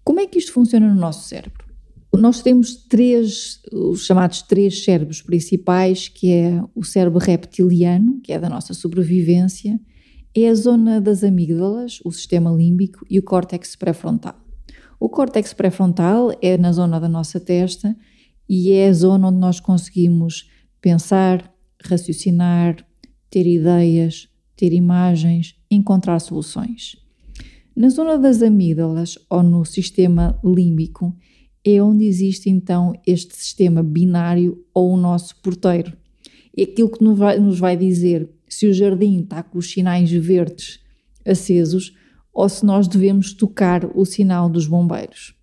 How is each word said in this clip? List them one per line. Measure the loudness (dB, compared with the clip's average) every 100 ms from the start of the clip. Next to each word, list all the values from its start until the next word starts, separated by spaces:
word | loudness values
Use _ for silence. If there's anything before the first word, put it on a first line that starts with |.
Como | -2 -2
é | -2
que | -4
isto | -4
funciona | 0 2 2 2
no | 2
nosso | -2 -8 -14
cérebro? | -16 -16 -20 -20 -20 _ -20 _
Nós | 2 4 2
temos | 2 2 2 -4
três, | _ 2 4 2 0 -6 -14 -18 -14
os | -6 -4 -4 0
chamados | 2 2 -4
três | -2 0 0 -2
cérebros | 0 0 -2 -10
principais, | -4 -4 -2 -4 0 0 0 -2 -6
que | -4 0
é | 2 0 -2 -6
o | -10
cérebro | -4 0 2 2
reptiliano, | 0 -2 -4 -2 2 2 2 2 0 -2
que | -8
é | -8
da | -6
nossa | -8 -12
sobrevivência, | -10 -6 -4 0 0 2 2 0 -4 -6 -8 -8 _ _ -20 -6
é | 0 2
a | 2
zona | 2 2 2 0
das | 0 0
amígdalas, | 2 0 0 -2 -2 -6 -10 -12 -12
o |
sistema | -12 -4 0 0
límbico | 2 2 0 -2 -6 -4
e | -2
o |
córtex | 0 -4 -4 -12 -14 -8
pré-frontal. | -6 -6 -4 -6 -6 -20 -20 -20 -20 -20 -20 _
O | -6
córtex | -4 -2 -2 -4
pré-frontal | -4 -4 0 -2 0 0 2 0 -2
é | 0 2
na | 2
zona | 0 0 -2
da | -4
nossa | -4 -6 -10
testa | -2 -2 -2 -4 -6 -8 _ _ _ _ -4
e | -2 2
é | 4 4
a |
zona | 4 4 4 2
onde | 2
nós | 0 -2
conseguimos | 0 -2 -2 0 2 2 -2 -8 _ _ _ _
pensar, | 0 0 0 0 2 0 -6 _ _ _
raciocinar, | -4 -4 -4 -6 -2 0 0 0 0 -4 -12 _ -20 _ _
ter | -2 0
ideias, | 2 2 2 2 2 -2 -6 -20 _ _ _
ter | 0
imagens, | 2 2 2 0 0 0 -2 -4 _ _
encontrar | 0 2 0 0 -4
soluções. | -4 -10 -10 -10 -10 -12 -18 -20 _ _ -20 -20 -20 -20 _ 2
Na | 2
zona | 2 0 2
das | 2 4
amígdalas | 4 4 2 0 -2 -4 -6 -10 _
ou | 2
no | 2 2
sistema | -2 -6 -4 0 2 2 0 0
límbico | 0 2 2 0 -4 -6 -8 -8 _ _ _ _
é | 2 2
onde | 4 2 2
existe | 0 -2 -2 -2
então | -2 0 -2 -2 -2 -2
este | -2 -4 -16
sistema | -16 0 2 2
binário | 0 0 0 0 0 0 0 -4 _
ou | -2 0
o | 2
nosso | 0 -2 -6 _
porteiro. | -8 -2 -2 -2 -6 -14 _ _ _ _ _ -2
É |
aquilo | 0 2 0
que | 2
nos | 2 4
vai, | 2 2
nos | 2 2
vai | 0 0
dizer | 0 0 0 -2 -4 _ _
se | -2 0
o |
jardim | 2 2 2 2 0
está | -4 -12
com | -10 -10
os | -6
sinais | -2 0 2 2
verdes | 0 0 0 0 -6 -20 -20 _ _ _ _ -2
acesos | -2 2 0 0 -2 -6 _ _ _ _
ou | -2 -2
se | 0 0
nós | 2 2
devemos | 2 2 2 -2
tocar | -2 -4 0 0 0 -2 -2
o |
sinal | -2 0 0 2 0
dos | 0 0
bombeiros. | 0 0 -4 -12 -18 -20 _